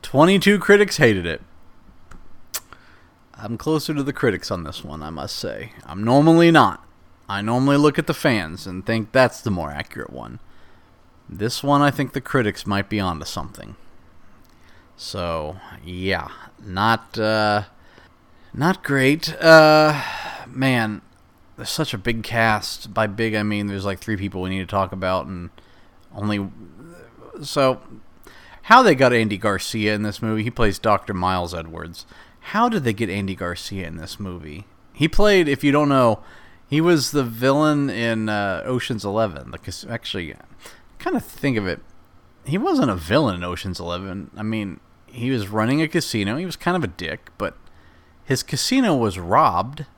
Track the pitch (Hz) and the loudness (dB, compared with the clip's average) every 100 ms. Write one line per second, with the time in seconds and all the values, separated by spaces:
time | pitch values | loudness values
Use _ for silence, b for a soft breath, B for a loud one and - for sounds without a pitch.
0 | - 131 165 196 - 202 - 202 202 - | -2 4 6 6 4 2 6 6 6 4
1 | 135 98 85 80 - - - - - - | 4 4 -2 -6 -10 -20 -20 -20 -20 -20
2 | - - - - - - - b b b | -20 -18 -16 -16 -12 -14 -14 b b b
3 | b b _ - 107 113 - 156 - 147 | b b _ -16 -10 -6 -2 -2 0 -4
4 | 139 - 127 92 - 95 76 78 - 76 | -4 0 0 0 -4 -8 -8 -12 -12 -12
5 | 76 80 69 - - 53 - - - 85 | -10 -8 -8 -8 -8 -10 -12 -16 -14 -6
6 | 110 131 156 165 170 160 110 - - _ | 4 6 8 8 8 6 4 0 -16 _
7 | - - - 98 107 123 135 143 147 139 | -20 -20 -8 -6 -2 0 2 4 4 2
8 | 151 151 156 113 82 87 95 92 92 113 | -4 -2 0 0 -2 -10 -10 -10 -4 -4
9 | 104 131 127 - - 90 76 73 - - | 0 4 4 2 -4 -4 -4 -8 -12 -12
10 | - 64 57 58 - b b b b b | -12 -12 -14 -16 -18 b b b b b
11 | b _ - 85 113 - 139 143 143 139 | b _ -18 -6 -4 -4 0 4 4 0
12 | 135 - - 139 107 101 - 101 95 104 | -4 -6 -2 0 0 -2 -4 -2 -2 -2
13 | 95 80 80 - 80 - - 101 - - | -2 -4 -8 -10 -10 -14 -18 -18 -20 -20
14 | - - - b b b b b b _ | -20 -20 -20 b b b b b b _
15 | - 98 87 82 76 95 B B 71 90 | -12 -8 -6 -6 -8 -12 B B -12 -8
16 | 95 90 78 B - _ 107 92 110 113 | -4 -4 -6 B -20 _ -12 -2 0 0
17 | - - 107 110 107 104 104 - b b | -2 -4 0 2 2 0 -4 -16 b b
18 | b _ _ b b - 156 185 - 139 | b _ _ b b -2 -2 -2 -2 2
19 | 131 151 - 156 165 160 156 151 156 147 | 2 2 -2 0 8 10 10 8 6 2
20 | B B B B B 127 135 127 110 104 | B B B B B -2 0 2 0 -6
21 | _ _ _ _ _ - 120 - 156 104 | _ _ _ _ _ -14 -10 -4 -4 -2
22 | 110 113 107 113 113 107 - - - 107 | -2 -4 -2 0 2 2 -2 -12 -8 -2
23 | 107 98 113 107 104 104 101 98 98 92 | -2 -2 -2 -2 -2 -2 -4 -4 -6 -6
24 | - 104 98 95 92 95 92 101 95 95 | -6 -4 -4 -6 -6 -6 -4 -2 -2 -4
25 | 92 92 71 92 87 - b b b b | -2 -2 -4 -10 -12 -16 b b b b
26 | - - 104 104 98 - 104 - - - | -20 -8 -4 -2 -4 -10 -20 -20 -20 -20
27 | - - - - 143 - 135 123 - 120 | -20 -20 -20 -14 -6 0 0 0 -8 -20
28 | - - - B B B - 233 240 135 | -20 -20 -20 B B B 6 8 8 6
29 | 131 120 110 101 107 98 - 113 107 104 | 4 4 0 0 -2 -2 -4 -2 0 0
30 | 107 101 113 110 107 - 113 95 113 101 | -2 -4 -4 -2 -2 2 0 2 0 0
31 | - 95 92 92 87 87 80 82 80 85 | 0 -2 0 0 -4 -8 -10 -12 -14 -16
32 | - B B B - 208 240 226 123 104 | -20 B B B -6 0 0 2 -2 -2
33 | 110 98 98 92 87 87 - 98 85 82 | -2 -2 -4 -6 -6 -8 -8 -8 -8 -10
34 | 78 - 101 87 78 76 104 _ _ - | -12 -12 -10 -10 -12 -16 -18 _ _ -2
35 | 160 - 208 196 160 139 147 143 147 135 | 2 6 6 6 4 2 2 4 4 4
36 | 120 107 B B B B B 147 165 165 | 4 2 B B B B B 0 4 4
37 | 131 135 123 113 127 139 151 147 139 104 | 2 -2 -2 0 2 4 4 2 0 -2
38 | 117 113 107 104 101 90 - 127 - 117 | -2 0 -2 -2 -2 -4 -4 -4 -4 -6
39 | 101 104 110 73 62 - - - - 117 | -2 0 0 -2 -14 -14 -12 -14 -10 -10
40 | - 107 82 - - - B B B - | -8 -8 -8 -12 -20 -20 B B B -10
41 | - 294 - - 143 117 95 80 - - | -4 -4 -4 -6 -2 -2 -2 -6 -10 -20
42 | - - _ _ - 170 311 320 147 92 | -20 -20 _ _ -6 -2 0 2 2 -2
43 | 78 123 143 90 87 87 98 90 85 87 | 0 2 2 -2 -6 -8 -8 -8 -8 -8
44 | 95 95 87 - 107 110 101 78 _ _ | -8 -12 -14 -10 -6 -4 -6 -10 _ _
45 | _ 120 120 131 98 107 113 143 160 170 | _ -8 -4 -4 -2 0 0 2 0 -2
46 | 117 113 98 123 180 - - 180 120 - | -2 -2 -2 -4 -8 -6 -2 -2 -4 -6
47 | 82 73 - _ 98 - - b b b | -10 -10 -14 _ -8 -8 -20 b b b
48 | b b - 131 - 139 - 262 240 143 | b b -4 -4 -2 -6 0 2 2 2
49 | 113 90 85 117 151 87 104 143 147 | 0 -2 2 4 4 2 -2 -8 -16